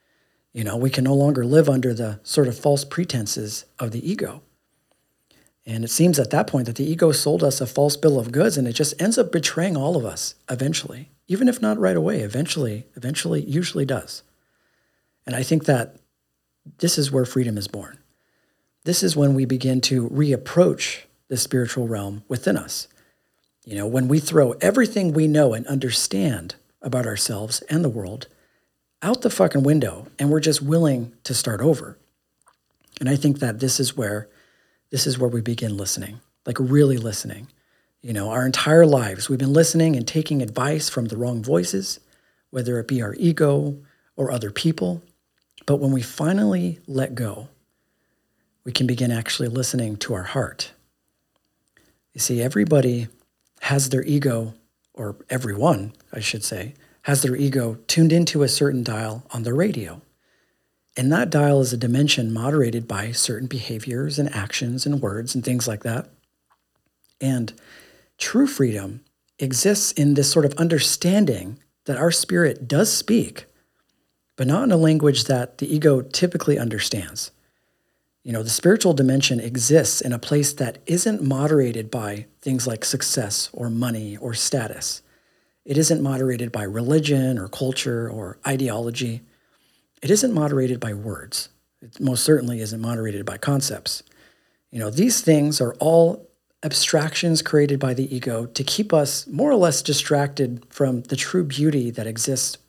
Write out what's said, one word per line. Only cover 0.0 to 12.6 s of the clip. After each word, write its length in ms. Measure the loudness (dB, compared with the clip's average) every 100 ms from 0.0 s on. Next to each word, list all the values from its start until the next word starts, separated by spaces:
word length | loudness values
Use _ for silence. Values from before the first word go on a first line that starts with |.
| _ _ _ _ _
You 100 | -8
know, 120 | -6 0
we 140 | 0
can 140 | 2
no 100 | 2
longer 320 | 4 4 2 4
live 240 | 6 6
under 240 | 4 2
the 260 | -2 -4 -8
sort 240 | -4 2 2
of 120 | 2
false 240 | 0 0
pretenses 840 | -2 -6 -4 -4 -4 -6 -8 -10 -14 -10
of 120 | -8
the 200 | -6 -6
ego. 300 | -4 -6 -8 _ _ _ _ _ _ _ _ _ _ _ _ -10
And 160 | -6
it 60 | -4
seems 280 | 2 4 4
at 140 | 2
that 160 | 0 0
point 180 | -2 -2
that 100 | -4
the 140 | -4
ego 220 | 2 4
sold 320 | 4 2 2
us 180 | 2 0
a 60 | -4
false 280 | 2 2 4
bill 240 | 2 2
of 120 | 0
goods, 260 | 2 2 2
and 100 | -2
it 60 |
just 260 | 0 -2 -2
ends 200 | 0 2
up 120 | 2
betraying 460 | 0 -2 -2 -2 0
all 180 | 0 -2
of 80 |
us 300 | -2 -6 -10 -12 -10
eventually, 600 | -4 -2 -4 -6 -14 -18 _ -4
even 200 | 2 2
if 140 | 2
not 160 | 0 2
right 180 | 2 2
away, 260 | 0 0
eventually, 640 | -2 -4 -4 -2